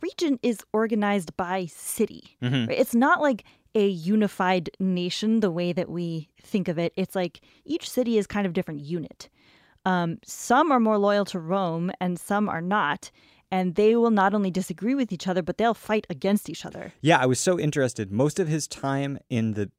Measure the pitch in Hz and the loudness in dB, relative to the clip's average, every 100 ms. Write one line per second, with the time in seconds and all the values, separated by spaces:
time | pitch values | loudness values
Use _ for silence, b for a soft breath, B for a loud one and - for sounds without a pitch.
0 | 349 - 330 262 247 208 - 214 220 220 | -8 -2 0 2 0 -2 -2 -2 0 0
1 | 202 202 160 - 180 190 175 - - - | 2 0 -2 -6 -4 -4 -4 -10 -10 -2
2 | 214 82 - _ 123 139 - - 262 233 | -2 -2 -20 _ -2 0 0 0 2 4
3 | 277 349 302 220 b b b 220 202 180 | 4 4 2 0 b b b 0 0 0
4 | 165 214 208 - 185 185 151 - 190 180 | 0 2 2 0 0 0 -2 -4 -2 0
5 | 175 - 214 226 202 165 175 180 - 170 | -2 -2 0 2 2 0 -2 -2 -4 -4
6 | 170 160 151 _ - 208 180 160 170 - | -6 -6 -8 _ -4 -2 -2 -2 -2 -2
7 | 185 190 175 - b b - 330 - - | -4 -2 -4 -6 b b -8 -8 -4 -2
8 | 240 220 196 208 196 170 170 147 143 170 | 2 2 0 -2 -2 -2 -4 -8 -6 -6
9 | 143 - - b b b b b 190 180 | -8 -14 -20 b b b b b -2 0
10 | 170 165 - - - 247 320 254 220 208 | 0 -4 -10 -14 2 4 6 4 4 4
11 | 202 202 196 185 160 196 180 165 180 - | 4 2 0 -4 -2 -2 0 -2 -4 -2
12 | 180 175 - 202 214 165 175 208 147 156 | -4 -4 -2 -2 0 -2 -2 0 0 -2
13 | - b b b b 185 180 165 214 233 | -8 b b b b -2 0 4 4 6
14 | 233 208 190 208 190 180 - 165 220 277 | 4 4 4 2 0 -2 -4 -4 -2 0
15 | 247 175 196 180 165 - 226 214 - 214 | -2 -4 -2 -2 -2 0 0 0 -2 -2
16 | - 139 190 208 - - - - - - | -2 -4 0 0 -2 -10 -12 -14 -16 -2
17 | 143 151 131 127 - 175 151 147 127 - | 4 6 4 2 2 2 0 2 0 -2
18 | 101 101 147 170 165 156 - - 139 139 | -4 0 0 2 -2 -2 -4 -6 -4 -2
19 | 139 139 - 120 110 104 98 | -4 -6 -4 -2 0 -2 -4